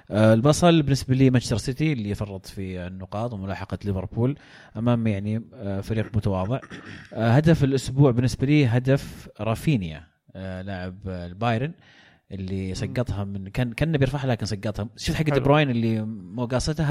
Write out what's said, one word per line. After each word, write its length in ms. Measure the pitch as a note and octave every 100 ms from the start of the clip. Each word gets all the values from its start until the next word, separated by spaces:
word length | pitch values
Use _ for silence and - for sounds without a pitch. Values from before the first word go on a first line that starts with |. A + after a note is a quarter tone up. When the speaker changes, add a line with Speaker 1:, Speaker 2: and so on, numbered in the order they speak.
| -
Speaker 1:
آه، 240 | G2 A2
البصل 480 | A2+ C#3+ D3 F3 E3
بالنسبة 320 | C3+ C3+ -
لي 160 | C3 C3+
مانشستر 260 | B2+ - A#2
سيتي 360 | - B2+ D#3
اللي 220 | C3+ G2+
فرط 320 | G2 G2+ F#2+ -
في 400 | - F#2+ F#2 F2+
النقاط 460 | F#2+ F#2 G2+ A#2+
وملاحقة 460 | G#2 F#2+ F#2 F#2+ F#2
ليفربول 540 | G2+ F#2+ F2+ A2+ B2 - - - - A2
أمام 300 | A#2+ A#2+ A2
يعني، 360 | G2 G#2 A2 A#2
آه، 260 | - G2 G2
فريق 360 | - A2 G2+ G#2
متواضع. 440 | G2+ F#2+ F#2+ C3 - - - - -
آه، 180 | - A2+
هدف 340 | B2+ D#3 D#3+
الأسبوع 460 | C3+ C3+ - C3 C#3+
بالنسبة 360 | A#2+ B2+ - C3+
لي 200 | D3+ B2+
هدف 600 | B2 B2+ C#3 - - - -
رافينيا، 680 | G#2 A2 - C3 E2+ D2+ D#2+ _ _ F2+
آه، 260 | F#2+ F#2
لاعب، 460 | F#2+ F#2 F#2 F#2 F#2+
آه، 180 | F2+ F2
البايرن 460 | F#2 A#2 A2+ C#3+ - _ - - _ -
اللي 360 | G2 F#2 F#2+ F#2+
Speaker 2:
مم. 60 |
Speaker 1:
سقطها 500 | F#2 G2 - - G2+
من، 240 | G2 G2 F#2+
كان، 240 | - B2
كان 240 | A#2 D#3 D3+
بيرفعها 300 | C3 C#3+ C3
لكن 200 | A#2 G#2+
سقطها. 420 | G2+ G#2+ G2+ G#2 -
شفت 200 | - D#3+
حق 80 |
Speaker 2:
حلو. 100 | D3+
Speaker 1:
دي 60 | C#3
بروين 300 | C3+ D3 C#3+
اللي 320 | A#2 A2+ A2 A2
ما 380 | A2 F2+ A2
قاصدها، 420 | A#2+ B2 D#3+ D#3 D3